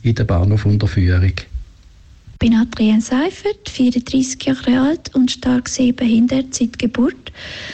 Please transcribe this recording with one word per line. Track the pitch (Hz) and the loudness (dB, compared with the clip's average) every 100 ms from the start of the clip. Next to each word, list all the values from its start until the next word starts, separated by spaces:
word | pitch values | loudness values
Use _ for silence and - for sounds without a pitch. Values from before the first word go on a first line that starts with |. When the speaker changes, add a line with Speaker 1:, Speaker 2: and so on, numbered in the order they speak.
Speaker 1:
in | 117 | -2
der | 113 107 | 0 0
Bahnhofunterführung. | 92 95 104 104 104 101 101 90 90 92 | 2 2 2 2 2 0 2 2 4 2
Speaker 2:
Ich | - - - - - - - - - - - | 0 -6 -12 -12 -20 -20 -20 -20 -20 -16 -2
bin | 233 | 2
Adrienne | 226 233 - 214 214 | 2 2 0 2 2
Seifert, | 226 254 339 - 403 427 - | 2 0 -2 -2 -6 -6 -8
vierunddreißig | - 247 247 240 269 262 262 | 0 0 0 -2 -2 -2 -4
Jahre | - 262 - 254 | -4 -2 2 2
alt | 269 339 - 262 | 2 0 -2 0
und | 254 | 0
stark | - 254 247 247 | 0 -2 -2 -2
sehbehindert | - 247 247 240 226 247 262 262 | 0 0 2 2 2 2 0 -4
seit | - 233 - | -2 -4 -2
Geburt. | 240 - 269 - - - - - - | -4 0 -2 -2 -12 -18 -16 -14 -14